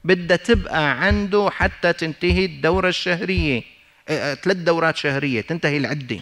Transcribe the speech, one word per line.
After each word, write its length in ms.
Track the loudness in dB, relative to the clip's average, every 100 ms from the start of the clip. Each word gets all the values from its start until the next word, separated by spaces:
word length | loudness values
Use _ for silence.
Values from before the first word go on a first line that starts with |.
بدها 320 | 2 0 2 0
تبقى 540 | 4 2 2 0 0
عنده 600 | 2 2 2 2 2 0
حتى 420 | 0 -2 0 0
تنتهي 520 | 0 -4 -2 0 2
الدورة 440 | 0 0 0 2 0
الشهرية، 720 | -2 -2 -2 0 0 0 -2 -6 _ _ _ -6
آه، 240 | -4 -2
آه، 20 |
ثلاث 220 | -2 -2 0
دورات 400 | 2 2 2 0
شهرية، 440 | -2 -2 -2 -2
تنتهي 360 | -4 -2 0 0
العدة. 440 | -2 -6 -8 -10